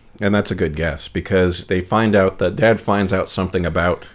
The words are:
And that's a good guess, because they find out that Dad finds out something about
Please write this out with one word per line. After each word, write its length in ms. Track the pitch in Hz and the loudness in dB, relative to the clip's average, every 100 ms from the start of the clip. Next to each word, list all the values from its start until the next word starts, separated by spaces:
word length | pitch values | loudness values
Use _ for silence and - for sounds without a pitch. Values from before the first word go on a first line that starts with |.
| - - | -20 -6
And 140 | 101 | 0
that's 160 | 104 - | 0 0
a 60 | 92 | -2
good 180 | 82 | -2
guess, 320 | 76 80 71 - | -2 -4 -4 -8
because 600 | 90 - 95 90 87 - | -8 0 2 2 0 -2
they 140 | 92 | -2
find 360 | 90 110 110 101 | 0 0 4 4
out 220 | 95 - | 2 0
that 180 | 90 - | -2 2
Dad 240 | 110 107 | 2 2
finds 320 | - 101 95 | 0 0 2
out 160 | 92 - | 0 -2
something 360 | - 92 92 | -2 -2 -2
about 440 | 85 85 87 82 - | -2 0 0 -2 -8